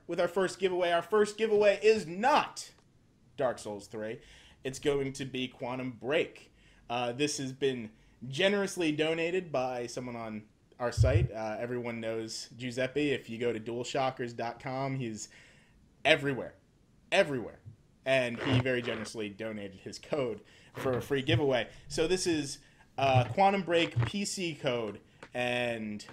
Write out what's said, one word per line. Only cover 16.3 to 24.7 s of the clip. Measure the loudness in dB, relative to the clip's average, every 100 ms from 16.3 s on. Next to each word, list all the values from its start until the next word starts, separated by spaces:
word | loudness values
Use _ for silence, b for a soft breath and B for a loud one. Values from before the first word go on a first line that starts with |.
| -2 -6 -12 _ _ _ _ 0
Everywhere. | 4 4 2 -4 -12 -20 -20 _ _ 2
And | 2 2 -2
he | 2 2
very | 4 0
generously | 0 -4 -6 -6 -6
donated | -6 -8 -8 -10 -12
his | -14 -14
code | -6 -2 -2 -4 -12 B B -6
for | -2 -2
a |
free | 0 0
giveaway. | 4 4 4 2 0 B B
So | 0 2
this | 2 2
is, | 0 -2 -8 b b b 0
uh, | 4 4 4
Quantum | 4 4 4
Break | 2 2 2 0 0
P | -2 -4
C | -4 -4 -2
code, | -2